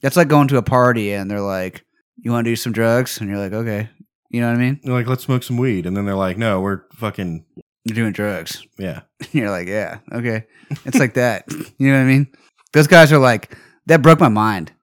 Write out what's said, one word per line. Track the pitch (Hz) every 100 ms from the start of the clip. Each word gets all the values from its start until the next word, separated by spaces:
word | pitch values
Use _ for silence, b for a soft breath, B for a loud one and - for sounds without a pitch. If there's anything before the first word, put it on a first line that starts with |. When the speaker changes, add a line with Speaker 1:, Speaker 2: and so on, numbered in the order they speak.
Speaker 1:
That's | 135 175
like | 156
going | 147 139
to | 135
a |
party | - 127 123 117 101
and | 101 98
they're | 104
like, | 98 95 92 - _ _ _ -
"You | 117
wanna | 120
do | 117 113
some | -
drugs?" | 110 113 117 127 -
And | 101
you're | 101
like, | 98
"Okay." | 107 117 104 110 _ _ _ _
You | 120
know | 120
what | 120
I |
mean? | 123 139
Speaker 2:
They're | 135
like, | 123 120
"Let's | 131 -
smoke | 127
some | - 123
weed." | 131 101 87
And | 98
then | 101
they're | 98
like, | 95 92
"No, | 113 98
we're | 95 98 _ _
fucking" | 110 98 92 82 _ - - _ -
Speaker 1:
You're | 110
doing | 113
drugs. | 98 104 92 82 - - _
Speaker 2:
Yeah. | 95 71 _ _
Speaker 1:
<laughs> | -
You're | 156 107
like, | 92 90
"Yeah, | 104 90 90 -
okay." | 117 120 110 113 B B 143 -
It's | 131
like | 127 127
that. | 123 104 -
<laughs> | 101 - _
You | 135
know | 135
what |
I | 131
mean? | 135 139 b b _ _
Those | 151 151
guys | 175 156
are | 151
like, | 127 113 - b b b -
that | 160
broke | 143 160
my | 156
mind. | 107 107 101 78 _